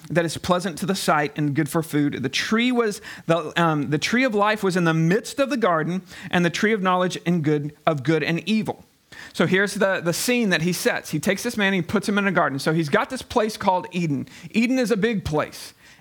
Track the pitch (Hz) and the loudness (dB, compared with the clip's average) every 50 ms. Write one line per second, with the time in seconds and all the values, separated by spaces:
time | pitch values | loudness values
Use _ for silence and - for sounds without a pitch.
0 | - - 151 170 170 160 - 131 - - 180 180 175 196 147 - 185 180 190 - | -8 -2 0 0 0 0 -2 -4 -2 0 0 0 -2 -4 -6 -4 -4 -4 -4 -2
1 | - - 165 147 147 143 - 160 147 147 139 151 156 147 - 165 156 - 147 147 | 0 2 2 2 2 0 -2 -2 -2 0 0 0 0 0 0 -2 -2 0 0 0
2 | 143 143 - - 120 131 - - - - 214 226 240 254 247 233 233 208 208 - | 0 0 0 -2 -4 -4 -4 -4 -2 0 0 2 2 2 2 0 0 0 -2 -6
3 | - - - - - - 165 170 156 143 - 170 170 165 156 147 139 - 151 156 | -10 -16 -16 -6 -2 0 0 0 -2 -2 0 0 2 2 2 2 0 0 -2 -2
4 | - - 220 247 269 262 214 202 202 214 214 208 196 190 170 185 170 165 160 160 | 0 0 2 2 2 2 2 2 2 2 2 2 0 0 2 2 2 2 2 4
5 | 160 165 185 240 - - - - 277 233 285 226 226 185 170 156 151 160 180 185 | 4 2 2 2 0 -2 -2 -2 -2 0 0 0 2 2 2 2 0 -2 -4 -6
6 | - - - - - - - 180 175 165 - - 214 208 226 202 185 185 180 185 | -6 -10 -16 -16 -8 -2 0 2 2 2 0 2 2 2 2 2 2 2 2 2
7 | 180 180 180 - - 170 175 170 143 156 151 147 143 147 - - - 165 160 139 | 2 0 -2 -2 0 0 0 2 2 2 2 0 0 -4 -8 -4 0 0 0 2
8 | 120 160 160 156 - - 165 170 - 196 220 220 170 131 - - - _ _ _ | 2 2 2 2 2 0 -2 -2 0 0 0 0 0 -2 -6 -8 -12 _ _ _
9 | _ _ - - - - - - 180 143 185 190 202 190 - 196 202 196 185 143 | _ _ -20 -20 -18 -6 -2 0 2 4 4 2 2 2 0 0 0 2 0 0
10 | 156 175 165 - - 247 247 240 226 196 175 151 160 180 170 - - 240 175 - | 0 -2 -2 0 0 0 2 2 2 2 2 2 0 0 0 0 0 0 0 -2
11 | - - - 151 - - 196 196 - 240 240 220 202 196 196 180 - - - 196 | -4 -4 -6 -2 0 0 -2 -2 -2 -4 -2 0 0 2 2 0 0 0 -2 -2
12 | - 226 202 202 196 196 165 175 156 139 135 139 - 170 156 170 160 139 170 208 | 0 0 0 0 2 2 2 2 2 2 0 -2 -2 0 0 0 0 2 0 0
13 | 277 - 262 247 - - - 247 214 220 - - 196 202 185 180 - - - 180 | 0 -2 -6 -10 -6 -2 0 0 0 0 -2 -2 0 0 0 0 -2 -4 -4 -2
14 | 175 156 139 123 123 - - - - 156 - 214 240 233 262 262 247 196 233 190 | -2 0 -2 -2 -4 -8 -14 -18 -12 -4 0 0 2 2 2 0 0 0 0 0
15 | 190 233 233 185 - - 151 151 110 - - - - - - _ - - - - | 0 0 0 -2 -4 -2 -2 -2 -2 -2 -6 -14 -18 -18 -20 _ -20 -20 -12 -4